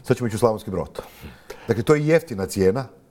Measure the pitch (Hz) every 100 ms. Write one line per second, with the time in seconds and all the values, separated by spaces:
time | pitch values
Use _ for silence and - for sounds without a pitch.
0 | - 123 120 107 117 107 - 90 76 -
1 | - - - - - - - 113 117 151
2 | 147 165 165 98 92 101 95 123 127 -
3 | _